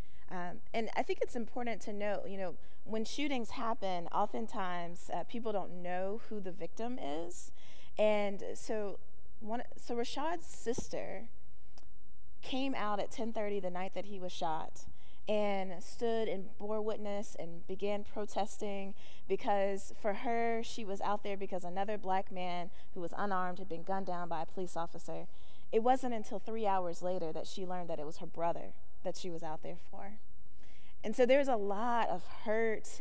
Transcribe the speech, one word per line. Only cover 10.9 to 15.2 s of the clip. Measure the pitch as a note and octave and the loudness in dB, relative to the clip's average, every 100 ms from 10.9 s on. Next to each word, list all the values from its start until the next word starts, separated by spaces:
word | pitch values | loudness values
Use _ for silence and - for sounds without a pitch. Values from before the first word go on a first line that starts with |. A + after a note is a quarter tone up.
| D3+ - F#3+ A#3 - - - - - - - - - - - | 0 0 0 0 0 0 0 0 0 0 0 0 0 0 0
came | - C4 C4+ - | 0 0 0 0
out | G#3 G3+ | 0 0
at | - | 0
ten | - A3+ | 0 0
thirty | A3 G#3 G3+ | 0 0 0
the | F3+ | 0
night | F3+ F#3+ | 0 0
that | F#3 F#3+ | 0 0
he | G3 | 0
was | F3+ | 0
shot | - E3+ D#3+ - - - - - - | 0 0 0 0 0 0 0 0 0